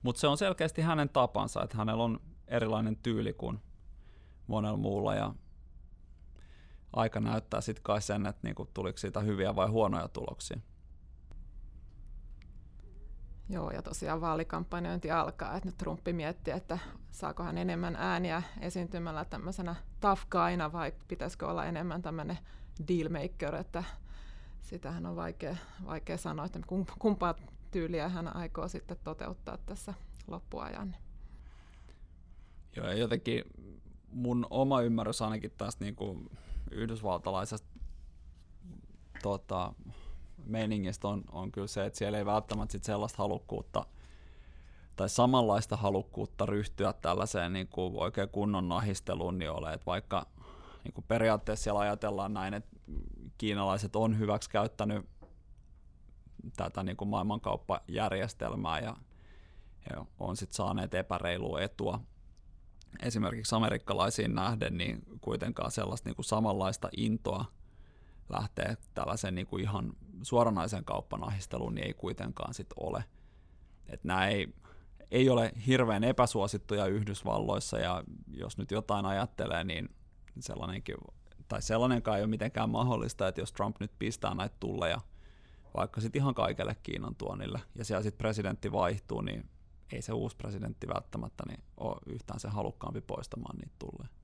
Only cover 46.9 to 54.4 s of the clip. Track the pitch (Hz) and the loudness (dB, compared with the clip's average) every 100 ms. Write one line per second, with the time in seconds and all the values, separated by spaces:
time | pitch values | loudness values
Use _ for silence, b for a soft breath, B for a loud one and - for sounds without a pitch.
46.9 | - - 87 104 101 87 95 95 - 92 | 2 2 2 2 2 2 0 -2 0 0
47.9 | 104 87 - 95 - 104 98 90 87 104 | 2 0 2 0 2 2 4 2 2 2
48.9 | 98 - 92 87 90 78 80 80 78 - | 0 0 0 2 0 0 -2 -2 -4 0
49.9 | 90 - 98 - - B B B B - | -2 2 -2 -2 -12 B B B B -10
50.9 | - - 113 113 107 - 104 - 104 104 | -10 0 4 6 6 4 0 2 4 4
51.9 | 104 107 101 98 101 95 101 107 - - | 2 0 0 0 0 0 -2 -6 -14 -6
52.9 | - - - - - 110 101 98 95 101 | -6 -4 -8 -12 -2 2 4 4 4 4
53.9 | 107 113 107 107 104 | 4 6 6 4 2